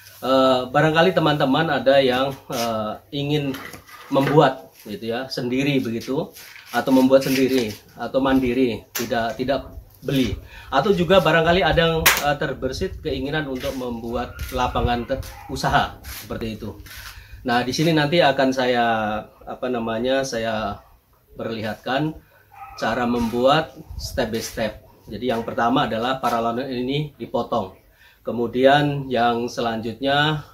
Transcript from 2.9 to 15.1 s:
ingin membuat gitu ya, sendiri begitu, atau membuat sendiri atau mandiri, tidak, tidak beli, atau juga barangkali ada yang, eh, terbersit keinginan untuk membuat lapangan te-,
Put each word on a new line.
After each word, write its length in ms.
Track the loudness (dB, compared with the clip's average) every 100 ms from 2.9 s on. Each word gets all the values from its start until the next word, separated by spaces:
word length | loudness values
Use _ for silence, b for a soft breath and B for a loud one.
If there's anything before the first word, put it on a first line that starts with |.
| -8 -10
ingin 400 | -6 0 0 0 -6 -10 -16 -20 -20 -2
membuat 640 | 0 4 6 6 2 -12 _ -14
gitu 240 | -10 -6
ya, 160 | -6 -6
sendiri 480 | -6 -2 0 2 0
begitu, 480 | 0 -6 -4 -4 -6 -12 B B B
atau 240 | -4 2
membuat 320 | 4 6 6
sendiri 480 | 4 2 2 2 0 -6 -16 -12
atau 240 | -4 0
mandiri, 640 | 2 2 2 2 0 0 -8
tidak, 480 | -8 -4 -2 -2 -4
tidak 320 | -2 -2 -4 -16 -20 -12
beli, 320 | -4 0 0 -2 B B B
atau 240 | 0 2
juga 240 | 2 6 6
barangkali 480 | 6 4 4 4
ada 160 | 4 4
yang, 240 | 4 2
eh, 320 | 2 0 0 -2
terbersit 640 | -2 -4 -6 -4 -6 -6
keinginan 480 | -6 -4 -4 -4 -4
untuk 240 | -6 -6
membuat 640 | -6 -6 -6 -6 -6 -6 -8 -8
lapangan 560 | -2 -2 0 0 -2
te-, 120 | -2